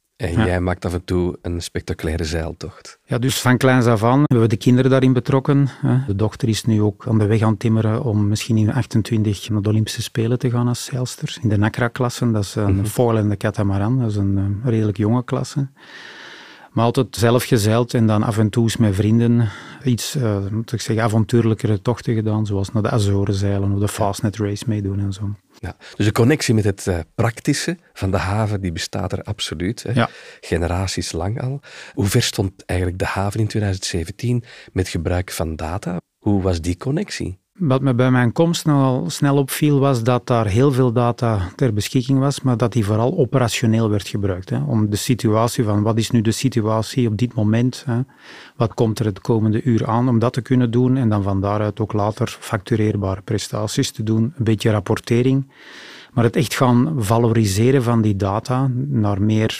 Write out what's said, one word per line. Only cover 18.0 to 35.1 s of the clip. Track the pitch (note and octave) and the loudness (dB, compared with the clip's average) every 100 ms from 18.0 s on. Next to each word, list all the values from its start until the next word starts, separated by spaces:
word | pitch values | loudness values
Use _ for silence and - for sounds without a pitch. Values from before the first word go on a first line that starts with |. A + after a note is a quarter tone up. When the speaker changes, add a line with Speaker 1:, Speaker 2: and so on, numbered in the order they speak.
| A2 | 2
Speaker 2:
dan | G#2+ | 2
af | G#2+ G#2+ | 0 0
en | G#2+ | 0
toe | B2 | 2
eens | A2+ - | 0 2
met | A2 F#2+ | 2 2
vrienden | G#2 A#2 A#2 A#2+ G#2+ - - - | 2 4 4 4 2 -2 -16 -6
iets, | C3+ A#2 - D3+ | -2 -2 -2 -4
eh, | A2+ G2+ G2 | -2 -2 -2
moet | G#2 A2 | -6 -6
ik | A2 | -6
zeggen, | - A2 A2+ | -2 0 2
avontuurlijkere | A2 G#2 A#2+ A2 G#2+ A2 G#2 | 2 2 2 2 2 0 0
tochten | - A#2 - A2 | 0 -2 -2 -2
gedaan, | G#2+ G#2+ G#2 | 0 -2 -2
zoals | G2 G2 | -2 -2
naar | A2+ | -2
de | G#2 | 0
Azoren | A#2+ G2+ G2 G2+ | 0 2 2 0
zeilen | G2 G2 G2 G2 | 0 0 0 -2
of | G2 | 0
de | G2+ | -2
Fastnet | - G#2 G2 G#2+ G#2 | -2 -4 -2 -4 -2
Race | G2+ G#2 - | -4 -4 -4
meedoen | G#2+ G2 G2 | -4 -4 -4
en | G2+ | -4
zo. | G2 G2+ G#2 _ _ | -6 -8 -10 _ _
Speaker 1:
Ja, | F2+ - - - | -14 -14 -12 -4
dus | G#2 | 0
de | |
connectie | G#2 A#2+ D3+ - | 2 4 2 2
met | A2 | 2
het, | G2+ F#2+ - | 0 -2 -2
eh, | F2 D#2+ - | -4 -4 -2
praktische | A2+ - - C#3 - F3 _ | -2 -2 -4 -4 -4 -8 _
van | - F#2+ | -6 -4
de | F#2+ | -2
haven, | F#2 G#2 G#2+ G#2 | -2 -2 -2 -2
die | F#2+ | -4
bestaat | E2 - G2 F#2+ | -6 -6 -6 -6
er | F#2+ | -6
absoluut, | - G#2+ - D#2 F2+ A#2 | -8 -8 -8 -6 -6 -6
hè. | - | -4
Speaker 2:
Ja. | A#2+ A#2 - - - | 0 -2 -4 -20 -18
Speaker 1:
Generaties | - E2 E2+ F2 F#2+ - E2+ | -4 -2 0 -2 -4 -4 -6
lang | E2+ F2+ A#2+ | -4 -4 -4
al. | B2+ C#3 - - - | -6 -8 -12 -20 -12
Hoe | - G2+ | -4 0
ver | B2 | 2
stond | - - G2 - - | 0 0 -4 -6 -4
eigenlijk | F2+ F#2 F#2 | -2 -2 -2
de | - | -4
haven | - G2+ A2 | -2 -2 0
in | G#2+ | -2
tweeduizend | A2+ G#2 F#2 - | 0 -2 -2 -4
zeventien | F2+ E2 - A#2 B2 - - - | -4 -6 -6 -2 -2 -4 -14 -8
met | F#2+ F#2 | -4 -2
gebruik | F2 E2 | -2 -2